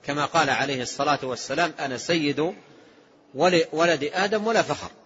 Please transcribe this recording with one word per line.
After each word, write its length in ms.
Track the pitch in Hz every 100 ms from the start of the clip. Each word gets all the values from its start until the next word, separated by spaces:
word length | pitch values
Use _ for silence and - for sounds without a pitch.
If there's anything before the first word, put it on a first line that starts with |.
كما 200 | - 143
قال 260 | 139 165 147
عليه 320 | 117 135 135
الصلاة 360 | 120 - 143 139
والسلام: 500 | 131 120 - 139 170 151
"أنا 200 | 147 123
سيد 420 | - 170 147 135 160 202 - - - - _ _ _
ول-، 300 | 131 175 180 -
ولد 380 | 151 170 156 147
آدم 320 | 185 202 214 214
ولا 160 | 220
فخر". 280 | 151 147 87 -